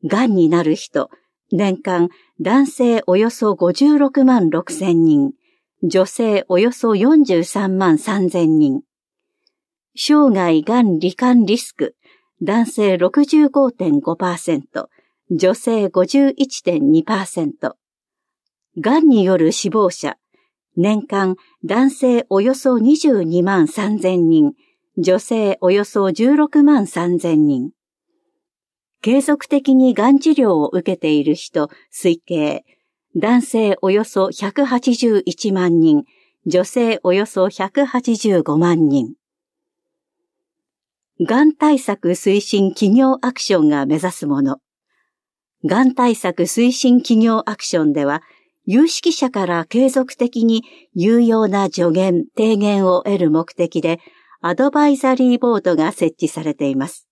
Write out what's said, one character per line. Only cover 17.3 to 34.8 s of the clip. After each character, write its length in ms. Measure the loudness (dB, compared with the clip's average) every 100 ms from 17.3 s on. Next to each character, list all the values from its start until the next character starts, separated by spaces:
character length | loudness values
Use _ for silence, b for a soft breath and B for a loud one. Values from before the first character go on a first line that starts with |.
| -6
ン 80 | -8
ト。 220 | -6 -10 -12 _ _ _ _ _ _ _ _ _ -6
が 200 | -2 2
ん 100 | 4
に 160 | 4
よ 140 | 2 2
る 140 | 0
死 180 | 0 -4
亡 200 | 0 -2
者、 260 | -2 -10 -12 _ _ _ _ _ -4
年 300 | 0 -2 -2
間 300 | -4 -2 -4 b b
男 260 | -6 0 0
性 360 | 0 0 0 0
お 120 | -2
よ 140 | 0
そ 240 | -2 -2 0
二 180 | 2 2
十 260 | 2 0
二 200 | 0 0
万 260 | 0 2 0
三 300 | -2 -4 -2
千 300 | -2 0 2
人、 240 | 4 2 -2 _ _ _ -6
女 200 | 0 0
性 380 | 0 -4 -2 -2
お 100 | 0
よ 140 | 0
そ 260 | 0 -2 -2
十 260 | 0 2 2
六 280 | 2 4
万 240 | 4 4 0
三 320 | -4 -2 -2
千 260 | 0 2 2
人。 240 | 0 -6 _ _ _ _ _ _ _ _ _ _ _ _ _
継 200 | 0 0
続 280 | 0 -4 0
的 280 | -2 2 4
に 180 | 4
が 160 | 2 2
ん 80 | 2
治 140 | 2
療 220 | 2 2
を 160 | 2 0
受 100 | -2
け 140 | -4 -4
て 160 | -2
い 100 | 0
る 140 | 0 -2
人、 340 | -4 -6 -6 b b
推 240 | -6 -2 -2 _
計。 380 | -4 -4 -6 _ _ _ _ _
男 280 | -4 0 0
性 360 | 0 -2 -2 -2
お 120 | 0
よ 100 | -2
そ 280 | -2 -2 -2
百 320 | -4 -8 -4
八 300 | -2 -2